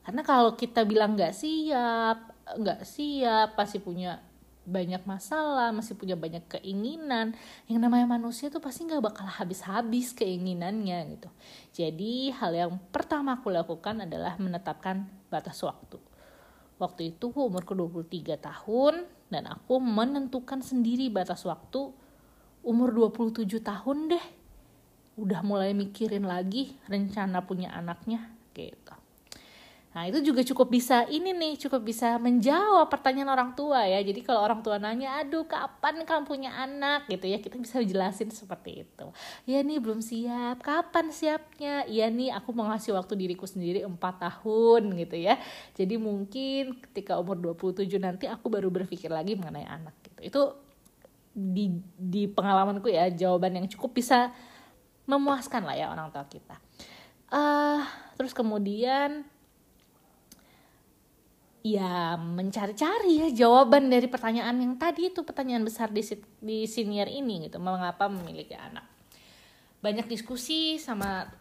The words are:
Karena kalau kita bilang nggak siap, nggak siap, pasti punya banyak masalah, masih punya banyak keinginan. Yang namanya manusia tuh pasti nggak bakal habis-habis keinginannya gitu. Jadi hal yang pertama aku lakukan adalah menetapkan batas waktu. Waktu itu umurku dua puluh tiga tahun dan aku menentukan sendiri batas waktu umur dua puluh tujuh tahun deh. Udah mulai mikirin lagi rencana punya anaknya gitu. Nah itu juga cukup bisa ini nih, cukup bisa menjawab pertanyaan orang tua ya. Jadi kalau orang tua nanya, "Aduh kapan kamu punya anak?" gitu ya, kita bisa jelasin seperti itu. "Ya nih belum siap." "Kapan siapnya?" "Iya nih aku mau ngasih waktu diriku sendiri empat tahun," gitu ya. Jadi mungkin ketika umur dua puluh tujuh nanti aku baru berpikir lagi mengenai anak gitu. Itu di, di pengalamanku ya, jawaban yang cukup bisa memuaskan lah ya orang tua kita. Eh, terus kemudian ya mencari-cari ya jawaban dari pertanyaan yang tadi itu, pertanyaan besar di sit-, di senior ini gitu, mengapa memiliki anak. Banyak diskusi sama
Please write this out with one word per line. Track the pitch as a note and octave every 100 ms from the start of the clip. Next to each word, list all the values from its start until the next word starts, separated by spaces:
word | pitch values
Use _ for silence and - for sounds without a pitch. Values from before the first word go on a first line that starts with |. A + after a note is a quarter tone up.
Karena | - A#3+
kalau | D#4 C4+ A#3 A3+
kita | A#3 - G#3+
bilang | G#3+ G#3+
nggak | G#3+ E3 F#3
siap, | D#4 D#4 D#4 C4 A#3+ A3+ A3+ A3+ - - - -
nggak | G3+ - F#3
siap, | - D4 C#4+ B3 A3 G#3+
pasti | G#3+ G#3 G3+
punya | F#3 F3 F3+ E3 - - - _
banyak | - F#3 F3 F#3
masalah, | G3 G3 - D#4 D4+ C#4 A#3
masih | A3 A3+
punya | F#3+ F#3+ F3
banyak | E3 E3 - -
keinginan. | F#3+ G3 A3+ E4 D#4 A#3 A3 A3+ - - -
Yang | A3+
namanya | A#3 A#3+ A#3+
manusia | A#3+ A#3 A#3+ C#4+
tuh | D4+
pasti | C#4+ - E4+
nggak | D#4
bakal | - - F#3+
habis-habis | - F#3 F#3 - G3+ A#3 A#3+ B3 -
keinginannya | G3+ F3+ F#3 F3 F3 G#3+ G3 F3 D3+ D3+
gitu. | E3+ - - - - -
Jadi | D#3+ D#3+ G#3 B3 C4+
hal | B3+ F#3+ E3+
yang | F3 F#3 -
pertama | D4 - D4+ C#4 B3
aku | A3+
lakukan | F3 E3 E3 G#3 A3 F3+
adalah | E3 F3 F3+
menetapkan | F#3 F3 - D#3 F#3+ F#3+ G3 - _
batas | D#3+ F3+ -
waktu. | D#3+ - - - _ - - - - - _ _
Waktu | F3+ - E3
itu | E3 A#3+
umurku | C4 B3+ F3+ F3 F#3+
dua | E3+
puluh | E3+ E3
tiga | F3+ D3+ D3+
tahun | F3 - - A3+ C#4 E4 F4 - _
dan | E3+ -
aku | - - B3+
menentukan | B3+ G#3+ A#3+ C#4+ C4+ B3+ B3 C4+
sendiri | B3+ B3+ A3+ B3 C4
batas | G3+ F3+ F3
waktu | F#3 D#3+ - C4 C#4 - - - - _ _ _
umur | - A#3 B3+
dua | A3+ A3
puluh | G#3+ A3+ A3+
tujuh | G#3 A3+
tahun | A3 G3 B3 C#4+ D#4 E4+
deh. | - - - - - _ _ _ _
Udah | - G3+ F#3
mulai | G3+ G3+ F#3+ G3+
mikirin | G3 G3+ A3 G3+
lagi | G3 F3+ F#3 A3+ C4+ - -
rencana | G3+ G3 G3+ G3 F#3
punya | F#3 F#3 F3+ -
anaknya | E3+ E3+ - A3+ A3+ - _ -
gitu. | - - - - _ _ _ - - - - - _
Nah | E3+ F3
itu | C#4
juga | C#4+ B3
cukup | B3+ C4+ B3
bisa | B3 A#3+ B3
ini | A#3+ D4+ F#4 F4+
nih, | D#4+ C#4+ C#4+
cukup | C4
bisa | A3 A3+ A#3+ A#3
menjawab | A#3+ B3 A3 D#4 G#4 F#4+ D#4
pertanyaan | C#4 C4+ C4 C#4
orang | C4 B3
tua | B3 D4 C4+
ya. | G3+ F#3+
Jadi | G3+ G3
kalau | - A3+
orang | G#3 A3+
tua | A3 G#3
nanya, | G#3 A#3 C4+ C#4
"Aduh | C#4+ D#4+
kapan | D#4+ D#4+ C4+ - D4 D#4 D#4+
kamu | D#4+
punya | C#4 C#4 C4+ -
anak?" | C4 C#4+ C#4 D4 C#4+
gitu | F#3 F#3
ya, | G#3
kita | G#3+ B3
bisa | A#3 C4
jelasin | A3 F#3+ F#3 G3 G#3+
seperti | - F#3+ F#3 - - E3
itu. | - - - - -
"Ya | - C4+
nih | C#4+ D4+
belum | A3 A3
siap." | A3+ A#3 A#3+ A#3+ A#3+ B3
"Kapan | - D#4 E4+ E4+ D#4+
siapnya?" | D#4 D#4 D#4 D#4 - C#4+ C#4+
"Iya | B3+ A3 A3
nih | A#3 B3+
aku | G3 - A#3
mau | G#3+
ngasih | G#3+ A3 G3
waktu | F#3
diriku | G#3 F#3 F3+
sendiri | F#3+ F#3+ F3 F#3
empat | G3+ F3 F#3 F#3
tahun," | F3 - A3 A3 A#3 A#3 G#3 F3+
gitu | E3+ E3+
ya. | F3 C4 - - - -
Jadi | F#3+ A3+
mungkin | A3 G3+ G3 C4 C4+ C4+ C4 B3 -
ketika | - G3+ F3
umur | F3+ F3+
dua | F3
puluh | E3 F#3+ F#3
tujuh | G3 F#3+
nanti | F#3 F3+
aku | - A3+ B3
baru | G#3+ F#3+
berpikir | F3+ F#3 E3+ D#3+
lagi | D#3+ E3+ G#3
mengenai | D#3+ D3 -
anak | D#3 D#3+ - -
gitu. | -
Itu | - - A3+ - - _ _ _ - _ _ G#3+
di, | F#3+ F#3 G3+ F3 F#3 -
di | F#3 G3 G3+
pengalamanku | G3+ G3 F#3+ G3 G3+ A3+
ya, | E3+ F3+
jawaban | E3+ F3+ F3+ F#3 F3+
yang | F#3+
cukup | - B3+ B3+
bisa | A#3+ B3 B3 - - - - _ _ _
memuaskan | - C#4 C#4 C4+ - A#3+ E3+
lah | C3+
ya | D#3
orang | E3 D#3
tua | C#3+
kita. | C#3+ - - - _ _ - - - _ _
Eh, | C#4 D4 D4 D4 D4 C#4 - -
terus | - C4
kemudian | - A3+ G#3 G3+ G#3 A#3+ C4+ C#4+ D4 C#4+ _ _ _ _ _ _ _ _ _ _ - _ _ _ _ _ _ _ _ _ _ _ _
ya | A3 G3+ F#3 F3+ E3+ E3
mencari-cari | E3+ F3 F#3+ A3 G3+ G#3 D4+ A4+ G4 D#4 D#4+
ya | A3+ A#3
jawaban | B3 C4 C#4+ C4+
dari | B3 B3+
pertanyaan | B3+ A3+ A#3 A3 B3
yang | B3 B3+
tadi | D#4+ D#4+ F4+
itu, | F#4 D#4
pertanyaan | - C4 A#3+ A3
besar | A3 A3
di | G#3 A3
sit-, | G#3 - _
di | G#3+ A3 A3
senior | A#3+ G#3 G#3 G3+
ini | C#4 C4+ F#3 D#3
gitu, | E3+
mengapa | F3+ F#3 F3+ F3 G3+
memiliki | G3 E3+ D#3+ D#3
anak. | - - - - _ _ - - - - _ _ _
Banyak | G#3 G#3+ A3+
diskusi | A3+ A3+ B3 - D#4 D#4+ D#4
sama | D4 G#3+ G3 F#3+ - -